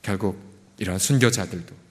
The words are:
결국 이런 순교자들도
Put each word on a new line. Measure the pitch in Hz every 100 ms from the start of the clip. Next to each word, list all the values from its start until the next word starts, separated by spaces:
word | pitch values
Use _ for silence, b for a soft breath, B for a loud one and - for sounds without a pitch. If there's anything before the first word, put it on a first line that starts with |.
결국 | - 98 101 95 - - _ -
이런 | 92 92
순교자들도 | - 139 120 113 87 90 85 - -